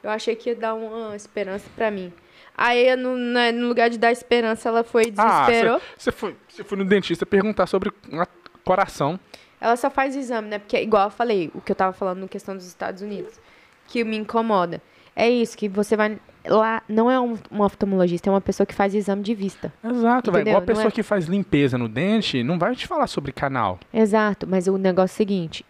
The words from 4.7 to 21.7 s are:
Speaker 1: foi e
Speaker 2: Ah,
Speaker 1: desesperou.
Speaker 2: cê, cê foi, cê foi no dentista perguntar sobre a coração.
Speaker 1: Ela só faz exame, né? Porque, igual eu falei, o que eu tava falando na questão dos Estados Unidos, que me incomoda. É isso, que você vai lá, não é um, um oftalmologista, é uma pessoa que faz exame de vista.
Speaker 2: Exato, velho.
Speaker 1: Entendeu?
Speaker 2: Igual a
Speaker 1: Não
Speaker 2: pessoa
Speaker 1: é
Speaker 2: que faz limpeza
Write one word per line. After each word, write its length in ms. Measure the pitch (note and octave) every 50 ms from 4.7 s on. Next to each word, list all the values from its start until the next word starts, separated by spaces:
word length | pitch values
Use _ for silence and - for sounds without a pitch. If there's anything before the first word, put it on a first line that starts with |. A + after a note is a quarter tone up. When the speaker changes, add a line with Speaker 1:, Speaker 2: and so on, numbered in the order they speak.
| A3+ A#3 A#3
Speaker 1:
foi 200 | - - A#3 A3+ A#3
e 60 | G#3 G3+
Speaker 2:
Ah, 280 | G#3+ A3+ F#3+ D#3 C#3
Speaker 1:
desesperou. 340 | A#3+ A#3 A#3 A3+ A3+ A#3+ E4+
Speaker 2:
cê, 40 | - - - _
cê 140 | - B3
foi, 240 | - - - F#3+ - - _ _
cê 140 | - - -
foi 140 | - G3+ G3
no 60 | G3
dentista 420 | F#3 G#3 G3+ F3+ - F3 - F#3
perguntar 400 | - - G3 G3 G#3+ G#3 - F#3
sobre 260 | - - F#3+ G3 G#3 - _ - -
a 140 | - D#3 F3+ - _ - _ - _ - _
coração. 540 | - F#3 F#3+ F#3+ - - - D3 C#3 E3+ F#3+ _ _ - - - _ _ _
Speaker 1:
Ela 160 | - A3+ A#3
só 140 | A#3+ - C#4
faz 240 | C4+ C#4 C4+ C#4+ C4
exame, 340 | C#4 C4+ A#3 B3 A3+ G#3+ G#3+
né? 100 | G#3+ G#3
Porque, 200 | G#3 - - -
igual 240 | - A3 A3 G3+ G3
eu 60 | G#3+
falei, 400 | - - A#3 A#3+ A3 G3 E3 C#3+ -
o 60 | -
que 120 | - -
eu 40 | G3
tava 160 | - F#3+ F#3
falando 280 | F#3 - G3+ F#3 F3+ F#3+
na 80 | F#3+ F#3
questão 260 | - G3 - - F#3+
dos 100 | F#3+ F3+
Estados 360 | F3+ E3+ _ F#3+ F#3+ F#3+ F3+
Unidos, 360 | G3+ G#3 G3+ F#3 F3+ - - - _ _ - _ _ _ _ _ _ -
que 160 | - A#3+ A#3
me 120 | A3 A3
incomoda. 640 | G#3+ G#3+ - - A3+ A3+ A3+ G#3+ F#3+ F3 F3 E3 D#3 _ _ _ _ _ _ _
É 120 | - G#3+ A#3
isso, 280 | B3 A#3+ A#3 A3 -
que 120 | - G#3+ G#3
você 280 | F#3+ G3+ G3+ - A3
vai 220 | G#3 G#3+ G#3+ G#3+ G3 _ - _ _ _
lá, 360 | - F3+ G#3+ A3 A3 A3+ A3 - -
não 220 | G#3+ A3 A3+ B3
é 80 | C4 C4
um, 160 | B3 A#3+ A#3 G3+ - -
um 100 | - G#3
oftalmologista, 680 | G3+ G3 - - G#3+ G3 G3 F#3 F3+ F3+ E3+ F3 - G3+
é 40 |
uma 80 | G3 G3
pessoa 260 | F#3+ - G3 - G3+
que 80 | - -
faz 200 | - G3+ G3 F#3+
exame 280 | G#3+ G3 G3+ G3 G3+
de 120 | G3+ G3 A#3
vista. 380 | G3+ G3 G3 - - - E3 - _
Speaker 2:
Exato, 480 | - A3+ B3 B3 A3+ A#3 A#3+ B3+ A#3+ A3+
velho. 120 | F3 E3+
Speaker 1:
Entendeu? 100 | D3+ G#3+
Speaker 2:
Igual 40 | A3
a 40 | G3
Speaker 1:
Não 60 | F3+
Speaker 2:
pessoa 220 | G#3 A3 G#3+ A3 A3
Speaker 1:
é 20 |
Speaker 2:
que 120 | - A#3+
faz 240 | G3+ - G#3 G3 E3
limpeza 500 | D#3 F#3 G3+ F3+ - - C#3+ C#3+ C3+